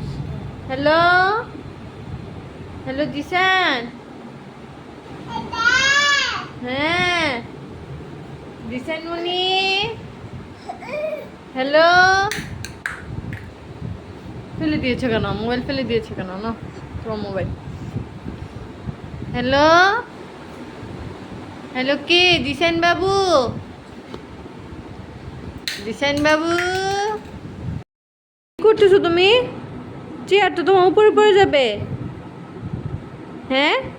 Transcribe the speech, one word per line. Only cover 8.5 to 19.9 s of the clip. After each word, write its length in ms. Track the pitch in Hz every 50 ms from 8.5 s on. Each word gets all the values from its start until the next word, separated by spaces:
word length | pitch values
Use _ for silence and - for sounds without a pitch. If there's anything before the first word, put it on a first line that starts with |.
| - - - 226
জিসান 380 | 240 254 262 320 320 320 330 330
মনি? 720 | 339 339 339 349 359 359 370 370 381 381 381 381 381 392 415 466 453 427 - - - - - - - - - - - - - - - - 370 427 523 605 605 622 605 587 - - - - - - -
হ্যালো? 360 | 262 262 277 285 311 320 339 349 359 370 370 381 392 392 415 427 - - - - - - - - - - - - - - - - - - - - - - - - - - - - - - - - - - - - - - - - - - - - -
ফেলে 180 | 320 311 302 -
দিয়েছো 300 | - 262 240 240 262 247
কেন? 260 | 226 214 196 202 196
মোবাইল 280 | 202 220 233 247 247 247 -
ফেলে 160 | 277 269 262
দিয়েছো 320 | 220 233 226 220 - -
কেন? 120 | - 190 185
না, 260 | 180 190 208 226 226 220 - - - - - - - - -
তোমার 140 | 220 220 214
মোবাইল। 300 | 208 202 196 190 170 - - - - - - - - - - - - - - - - - - - - - - - - - - - - - - - - - - - - -
হ্যালো? 360 | - 247 247 254 269 285 294 311 330 349 370 392